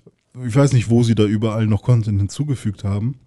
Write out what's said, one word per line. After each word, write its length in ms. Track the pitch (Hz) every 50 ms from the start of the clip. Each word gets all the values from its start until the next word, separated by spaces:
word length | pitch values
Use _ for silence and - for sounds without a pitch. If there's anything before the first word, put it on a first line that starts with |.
| _ - _ _ _ _ - 127 127
ich 80 | 120 104
weiß 160 | 139 143 135
nicht, 180 | 123 120 107 110
wo 140 | 117 120 117
sie 100 | 113 113
da 120 | 107 107
überall 420 | 101 110 107 113 113 107 113 110
noch 160 | 107 107 98 -
Content 360 | - 123 113 107 113 104 98
hinzugefügt 640 | 101 92 - - 143 147 131 - - 110 95 - -
haben. 300 | 98 101 101 110 131 143 - _